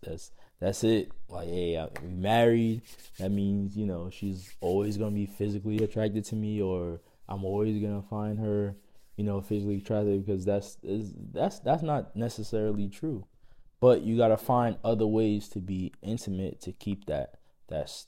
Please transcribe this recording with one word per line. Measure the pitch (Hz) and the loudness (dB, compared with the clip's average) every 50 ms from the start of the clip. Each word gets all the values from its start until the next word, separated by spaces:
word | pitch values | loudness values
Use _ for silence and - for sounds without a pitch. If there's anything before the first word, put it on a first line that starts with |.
| - | -12
that's, | - - - - - - - - - _ - | -10 -10 -10 -10 -12 -14 -16 -18 -20 _ -4
that's | 87 95 101 - - | -2 -2 -2 2 4
it." | 113 113 104 92 - - - - - | 4 4 4 2 0 -4 -6 -6 -6
Like, | - 90 85 85 | -6 -8 -6 -4
"Hey, | 87 90 87 85 82 80 | -2 -2 0 0 0 -2
I, | 80 - - - 71 | -2 -4 -6 -8 -8
we | 90 90 | -8 -6
married." | 90 92 101 110 117 120 117 117 117 113 113 113 113 - - - - - - - - | -2 0 4 6 6 8 8 6 6 4 2 0 -2 -6 -12 -20 -20 -18 -16 -10 -6
That | 92 95 | -2 0
means, | 101 101 101 98 101 101 98 98 98 | 0 2 2 2 2 0 0 -2 -2
you | 107 107 101 | -2 -2 -2
know, | 90 85 85 92 | -2 -4 -6 -8
she's | - - 104 101 95 95 92 - - - | -8 -6 -4 -4 -4 -6 -8 -12 -12 -6
always | - 87 92 98 101 107 104 101 | -2 0 2 2 2 2 0 0
gonna | 110 107 104 | -2 0 0
be | 101 101 | -2 -2
physically | 98 - - 101 104 101 104 98 110 107 107 110 | -2 -2 -2 -2 -2 -2 -2 -2 0 0 2 0
attracted | 101 - 113 107 110 101 107 101 | 0 0 0 0 0 0 -2 -4
to | - 110 | -2 -4
me, | 107 107 107 107 104 | -2 -2 -2 0 0
or | 101 95 92 90 87 85 82 82 - _ _ _ - - | 0 0 0 0 -2 -4 -6 -6 -10 _ _ _ -12 -8
I'm | 98 101 98 | -6 -4 -2
always | 92 98 101 107 110 107 104 | -2 0 0 2 2 2 0
gonna | 104 104 101 101 98 | 0 -2 -2 -4 -6
find | - 110 104 104 107 107 107 | -6 -6 -4 -2 -2 -2 -2
her, | 107 107 104 104 101 101 101 - - - - - - - - | 0 0 0 0 0 -2 -4 -8 -16 -20 -20 -20 -20 -16 -8
you | - 104 | -4 -2
know, | 104 101 98 | 0 0 -2
physically | 98 101 107 104 101 104 101 98 | -2 -2 -2 -2 0 0 -2 -2
attractive, | 101 - 110 107 104 104 101 98 95 | -2 -2 0 0 2 2 2 2 2
because | 104 101 92 92 | 0 -2 0 2
that's, | 101 98 101 98 - - - - | 2 0 0 0 -4 -14 -14 -8
is, | - 98 110 107 98 - 85 - - - | -4 -4 -4 -4 -6 -10 -12 -14 -10 -4
that's, | - - 196 196 - | 0 0 0 -2 -2
that's | - 120 143 165 160 | 0 0 0 2 2
not | 156 147 131 98 - - | 0 0 -2 -2 -4 -4
necessarily | 101 117 120 - - 107 - - 110 107 107 104 104 101 101 | -4 -4 -4 -4 -6 -6 -2 0 0 2 2 2 2 0 -2
true. | 101 - - 160 139 101 98 - _ - - - - - - - _ - | -4 -4 -6 -4 -4 -4 -8 -12 _ -20 -20 -20 -20 -20 -20 -18 _ 6
But | - 127 120 - | 8 8 8 8
you | 78 107 113 117 | 6 2 4 6
gotta | 120 113 110 107 | 8 6 6 4
find | - - 127 123 120 117 107 - - | 4 4 4 4 4 2 0 0 0
other | 117 113 107 110 107 | 2 2 4 4 4
ways | 107 110 110 107 104 104 98 - | 4 4 4 4 4 2 -2 -4
to | - 104 | -8 -8
be | 90 95 98 92 92 - - - - | -4 -4 -2 -2 -2 -4 -6 -8 -6
intimate | 98 110 120 - 104 95 92 95 92 - - | -6 -4 -4 -4 -4 -4 -2 -2 -4 -6 -8
to | - - | -10 -12
keep | - - - 104 98 98 - - | -12 -8 -6 -6 -6 -6 -4 -4
that, | 76 69 65 - - - - - _ _ - - | -4 -4 -4 -6 -8 -18 -20 -20 _ _ -14 -8
that | 78 76 71 | -4 -4 -4
s-, | - - - - | -6 -8 -14 -16